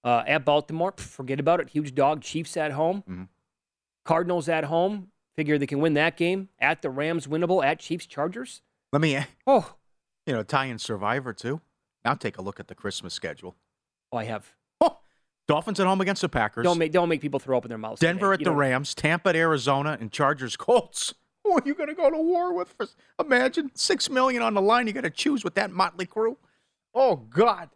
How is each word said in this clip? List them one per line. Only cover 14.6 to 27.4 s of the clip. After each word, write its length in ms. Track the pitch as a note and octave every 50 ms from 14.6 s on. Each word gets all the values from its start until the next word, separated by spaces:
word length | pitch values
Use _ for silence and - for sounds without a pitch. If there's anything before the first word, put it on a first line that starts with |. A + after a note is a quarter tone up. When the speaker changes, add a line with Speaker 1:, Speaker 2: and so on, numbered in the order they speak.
| _ _ _ _
Speaker 2:
Oh. 180 | D#4+ E4 - _ _ _ _ _ _ _ _ _ _ -
Dolphins 320 | D3 D#3 - A3+ G3 -
at 60 | F#3+ F#3
home 120 | G3 F#3+
against 220 | F#3+ F#3+ G3 -
the 60 | - F3
Packers. 340 | - B2+ G#2+ G#2 - A2+
Speaker 1:
Don't 160 | A#2+ F3 F3 E3+
make, 140 | E3 D#3
don't 160 | D#3 F3+ F3 E3+
make 120 | E3 C#3
people 200 | D3+ D3 C#3 C3
throw 160 | - C3+ C3 B2
up 60 | -
in 60 | A#2
their 80 | A#2 A2
mouths 220 | A2 A2 A2 -
Speaker 2:
Denver 260 | E3 E3 F3 F#3 G#3
Speaker 1:
today. 80 | G3 G3
Speaker 2:
at 60 | E3
Speaker 1:
You 40 | D3+
Speaker 2:
the 60 | F3+
Speaker 1:
know? 40 | D#3 C#3+
Speaker 2:
Rams, 360 | C#3+ C3+ B2+ C3+ C#3+ - -
Tampa 360 | - - D3+ E3 E3+ _ F#3+
at 60 | E3
Arizona, 600 | D#3+ E3 E3 D#3 C#3 A2+ C#3 C#3 C#3 C#3 D#3 D3+ -
and 120 | A2+ G#2
Chargers 440 | - - D3 C#3 D3+ C3 C3 A2+ -
Colts. 580 | - - - B3 A#3 E3+ - - - - - - _ _ _
<laughs> 160 | _ _ _
Who 80 | G#4 F4+
are 80 | D4 -
you 100 | C#4 C#4+
gonna 200 | - D4+ D4 D#4
go 160 | F4+ E4 C4+
to 60 | E4 D#4
war 340 | D#4+ E4 F4+ E4+ F4 F4+ F4
with? 180 | F4+ F4+ - _ -
For, 80 | - - _ _ _ _ _ -
imagine 520 | D#4+ D4+ B3+ B3 B3+ C4 - E4+ D4+ C4+ _
six 340 | - - - F#4+ - - -
million 320 | C#4 B3+ C4 C4+ B3+ A#3+
on 120 | A#3 A3+ G#3+
the 80 | G3+
line. 240 | F#3+ G3+ A3+ B3 B3
You 60 | A3
gotta 180 | G3+ C4 A#3+ E3
choose 320 | - - - D4+ C#4+ A#3 -
with 100 | F3+ -
that 160 | G3 G#3+ F#3+
motley 340 | - F3+ F#3+ F3 E3 F3 F#3
crew. 300 | - - G#3+ A3 A3+ C4+ _ _ _ _ _ _ _ _ _ _ _ _
Oh, 220 | - C4+ C4 F3+
God. 540 | C3+ A2 A2+ A#2+ D#3+